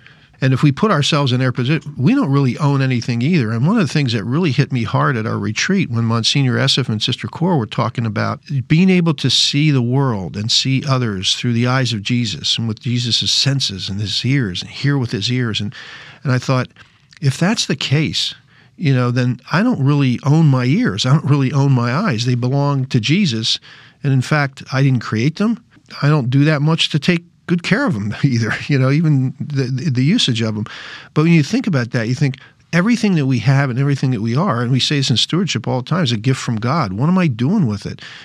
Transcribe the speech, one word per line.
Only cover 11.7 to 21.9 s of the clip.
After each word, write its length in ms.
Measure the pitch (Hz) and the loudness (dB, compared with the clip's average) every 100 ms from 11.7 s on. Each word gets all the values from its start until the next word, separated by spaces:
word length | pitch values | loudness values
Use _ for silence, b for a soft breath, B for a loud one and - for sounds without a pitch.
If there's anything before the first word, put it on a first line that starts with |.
| 131 123 | 0 0
of 80 | 113 | -4
Jesus 540 | 101 123 117 139 - - | -2 -2 -2 -4 -4 -4
and 100 | 113 | -4
with 120 | 107 | -6
Jesus' 520 | 123 120 120 - 107 | -4 -4 -2 -2 -2
senses 580 | - 135 139 - 95 87 | 0 0 -2 -4 -6 -8
and 100 | 98 | -6
his 240 | 101 - 120 | -6 -4 -2
ears 360 | 143 110 90 | 0 -2 -6
and 100 | - | -10
hear 260 | - 139 143 | -4 -2 0
with 140 | 117 | -2
his 180 | 107 95 | -4 -2
ears. 280 | 127 120 104 | -2 -2 -4
And, 140 | 104 B B B B B | -6 B B B B B
and 80 | 143 | -2
I 60 | 127 | -2
thought, 320 | - 127 120 - B B B - | 0 0 -2 -8 B B B -4
if 160 | 139 - | -2 0
that's 280 | 170 226 - | 0 0 -2
the 100 | 151 | -4
case, 580 | - 143 135 - - - b b b - | 0 0 0 -2 -6 -8 b b b -4
you 160 | 147 | 0
know, 180 | 127 123 | 2 2
then 300 | 123 127 120 - | 2 0 -2 -2
I 100 | 160 | 0
don't 220 | 240 214 | 2 2
really 360 | 135 147 135 120 | 2 2 2 0
own 220 | 139 151 160 | 2 4 6
my 160 | 131 | 4
ears. 420 | 123 180 247 92 127 | 2 2 0 0 2
I 60 | |
don't 180 | 151 - | 2 2
really 220 | 143 131 | 2 2
own 220 | 143 139 | 2 2
my 180 | 127 120 | 2 0